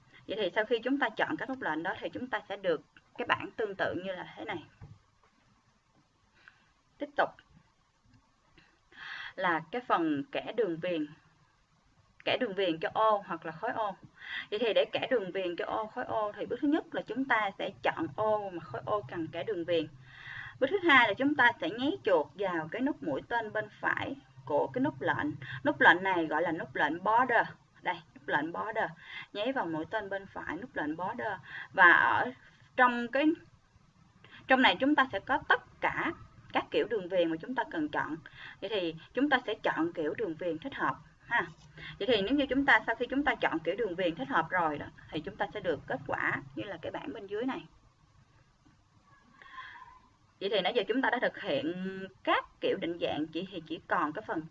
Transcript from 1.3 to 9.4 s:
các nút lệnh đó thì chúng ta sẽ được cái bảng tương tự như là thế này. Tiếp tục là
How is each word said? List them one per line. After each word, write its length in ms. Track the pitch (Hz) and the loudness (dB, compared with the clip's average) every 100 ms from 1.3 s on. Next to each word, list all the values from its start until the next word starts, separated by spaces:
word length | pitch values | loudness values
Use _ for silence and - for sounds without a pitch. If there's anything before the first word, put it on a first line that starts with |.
| 160 | -2
các 120 | 226 | -6
nút 140 | 262 | -4
lệnh 200 | 190 156 | -2 -2
đó 120 | 175 226 | -4 -4
thì 80 | 196 | -6
chúng 180 | 185 247 | -8 -6
ta 140 | 214 - | -6 -6
sẽ 80 | 202 | -6
được 240 | 190 160 - - _ - | -2 -2 -4 -20 _ -8
cái 80 | 330 | -2
bảng 240 | - - - | -2 -2 -4
tương 180 | 214 | -4
tự 200 | 190 170 175 | 0 -2 -2
như 80 | 190 | -6
là 200 | 180 165 - | -8 -10 -12
thế 80 | |
này. 200 | 440 175 - - - - _ _ _ _ _ _ _ _ _ _ _ _ _ _ - _ _ _ _ - | -10 -10 -10 -20 -20 -20 _ _ _ _ _ _ _ _ _ _ _ _ _ _ -20 _ _ _ _ -12
Tiếp 100 | 285 - | -8 0
tục 140 | 170 - - - _ _ _ _ _ - _ _ _ - _ _ _ - - - - | 0 -2 -20 -20 _ _ _ _ _ -20 _ _ _ -20 _ _ _ -16 -12 -10 -12
là 260 | - | -2